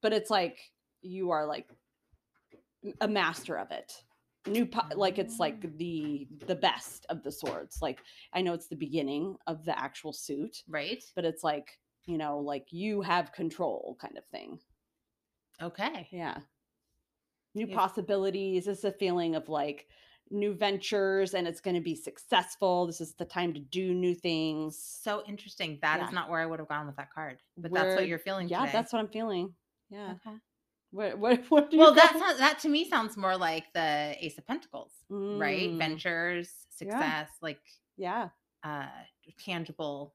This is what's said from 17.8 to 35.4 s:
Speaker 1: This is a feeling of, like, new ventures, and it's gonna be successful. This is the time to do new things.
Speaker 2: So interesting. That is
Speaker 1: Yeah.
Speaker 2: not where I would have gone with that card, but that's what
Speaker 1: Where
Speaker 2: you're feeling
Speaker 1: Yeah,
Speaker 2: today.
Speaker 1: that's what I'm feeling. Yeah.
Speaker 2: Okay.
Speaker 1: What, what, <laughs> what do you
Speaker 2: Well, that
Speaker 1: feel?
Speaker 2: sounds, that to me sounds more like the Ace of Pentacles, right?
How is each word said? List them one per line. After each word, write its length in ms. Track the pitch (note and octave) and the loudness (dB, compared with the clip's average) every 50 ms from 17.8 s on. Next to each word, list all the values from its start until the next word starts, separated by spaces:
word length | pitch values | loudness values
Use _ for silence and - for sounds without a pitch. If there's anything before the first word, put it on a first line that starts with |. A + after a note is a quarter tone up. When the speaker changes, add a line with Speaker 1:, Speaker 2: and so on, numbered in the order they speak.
| F#3 F#3 - A3 F#3+ A3 G#3 G3 F#3+ G3 F#3 G3 G3 F#3+ F#3+ F#3 F3+ | 0 0 0 -4 -2 0 0 2 2 0 0 0 -2 0 0 0 0
Speaker 1:
This 120 | G3+ G3+ F#3+ | 0 -4 -2
is 60 | - | -2
a 60 | G3+ | -4
feeling 440 | G3 - G3+ F#3 F3 F3+ E3+ E3 D#3+ | -2 0 0 0 2 2 2 2 0
of, 140 | D#3+ D3+ - | -2 -2 -2
like, 380 | D#3 D3 C#3+ D3 D3 D3 - _ - - - - - _ _ _ | -2 -2 -2 -2 -4 -8 -12 _ -20 -20 -20 -20 -20 _ _ _
new 240 | G3 G#3 G3+ G#3 G3+ | -4 -2 0 0 0
ventures, 800 | - G#3+ G3+ G3 F#3+ F#3+ - G#3+ G3+ G3 F#3+ F#3+ G3 G3 F3+ F#3 | 0 0 0 0 0 -2 0 0 2 2 4 4 2 2 2 0
and 140 | F#3 F3 E3+ | 0 0 -2
it's 120 | E3 - | -4 -4
gonna 220 | - G3 F3+ F3 | -2 0 0 0
be 140 | E3 F3 D#3+ | 0 -2 -4
successful. 920 | D#3+ - - - - - - - G#3 G3+ G3+ - - - F#3+ F3+ F3 F3+ | -6 -6 -12 -14 -14 -4 2 2 2 2 0 -4 0 2 2 4 4 2
This 160 | E3+ E3 - | 0 -2 -6
is 140 | E3 D#3+ - | -10 -10 -8
the 100 | - F3+ | -10 -10
time 260 | E3+ - F3+ F3 F3 D#3+ | -6 -4 -2 -2 -2 -2
to 40 | D3 | -4
do 360 | C#3+ C3+ - F#3 F#3+ F#3 F3+ | -8 -6 -4 -2 0 0 0
new 180 | F3+ F3+ F3+ F3 | 2 2 2 0
things. 640 | E3+ - F3+ E3 D#3+ D#3+ D#3+ D#3 D3+ D#3 D#3 D#3 - | 2 0 0 0 2 0 0 0 -2 -4 -6 -6 -10
Speaker 2:
So 460 | - - - - - A3 G#3 G#3 - | -12 -14 -14 -10 -4 -4 -4 -4 -4
interesting. 540 | - G3+ G3+ - G3+ - - F#3 D#3+ D3+ C#3+ | -8 -12 -12 -12 -16 -10 -8 -6 -6 -6 -2
That 180 | E3 D#3 D#3 D3+ | 0 2 2 2
is 100 | - - | 0 -2
Speaker 1:
Yeah. 40 | - | -2
Speaker 2:
not 160 | F3+ E3+ - | -4 -4 -2
where 100 | E3+ E3 | 0 0
I 60 | E3 | 0
would 140 | E3 D#3+ D#3 | -2 -2 -6
have 80 | D#3 D3 | -6 -6
gone 160 | D3+ D3 D3+ | -6 -6 -4
with 100 | C#3+ C#3+ - | -6 -8 -10
that 140 | C3+ - | -12 -12
card, 300 | - - D#3 D3 B2+ C3+ _ _ _ - | -10 -10 -10 -10 -12 -14 _ _ _ -12
but 160 | E3+ E3 F3 | -8 -2 0
that's 140 | F3+ D#3+ F#3 | 2 2 4
what 80 | F#3+ F#3+ | 4 2
Speaker 1:
Where 80 | F#3+ | 2
Speaker 2:
you're 140 | E3 E3+ D#3+ | 0 -2 -4
feeling 280 | - F#3+ F#3+ G3 F3+ F3 | -4 -4 -4 -4 -2 -2
Speaker 1:
Yeah, 120 | F3 F3+ | 0 0
Speaker 2:
today. 100 | B3+ - | 0 2
Speaker 1:
that's 220 | C#3 E3 A3+ - - | 2 0 0 0 -2
what 60 | A#3 | -2
I'm 80 | G#3+ G3+ | -2 -2
feeling. 460 | - G#3+ A3+ A3+ G3+ F3 F3 G3 F3 _ _ _ _ _ _ _ | -4 -4 -4 -2 -2 -2 -2 -4 -8 _ _ _ _ _ _ _
Yeah. 240 | G#3 G3+ G#3 G3 G#3 F#3 _ A3+ | -16 -12 -10 -10 -12 -12 _ -16
Speaker 2:
Okay. 100 | G#3+ A3 _ _ _ _ _ _ _ _ _ _ | -16 -16 _ _ _ _ _ _ _ _ _ _
Speaker 1:
What, 260 | - F#3+ G#3+ G3 - G3+ | -8 -4 -2 -2 -2 0
what, 260 | G#3 A#3 B3 B3 B3 | 6 6 6 6 6
<laughs> 40 | - | 8
what 200 | D#4+ D4+ D4 D4 | 8 8 8 8
do 60 | D#4+ D#4 | 10 12
you 40 | |
Speaker 2:
Well, 120 | D#4+ D#4 D4+ | 12 12 12
that 160 | D#4 E4 E4+ | 12 12 12
Speaker 1:
feel? 100 | D#4+ D#4+ | 10 6
Speaker 2:
sounds, 160 | F4+ F#4+ D#4 B3+ | 2 0 2 6
that 220 | C4 D4 D#4 - | 4 4 4 4
to 100 | - D#4 | 0 2
me 180 | C#4+ D4+ E4+ - | 2 2 2 2
sounds 300 | - A#3+ A3 G#3+ G#3+ G#3 | 2 0 0 0 -4 -2
more 180 | G3 F#3+ F#3 | 0 0 2
like 380 | F#3 F3+ E3 D#3+ D#3+ D#3 - _ | 2 2 0 0 -2 -4 -4 _
the 420 | F3+ E3 D#3 D3+ D3 D3 D3 C#3+ - - | 0 2 2 2 2 0 -2 -4 -6 -8
Ace 140 | D#3+ D3 - | -8 -8 -10
of 80 | - | -8
Pentacles, 480 | - B3 E4 - - - B2+ - - - - - _ | -6 -6 -6 -6 -10 -14 -14 -14 -14 -18 -20 -14 _
right? 600 | G3 G3+ G3 G3+ G#3 G3+ | -6 -6 -4 -4 -2 -2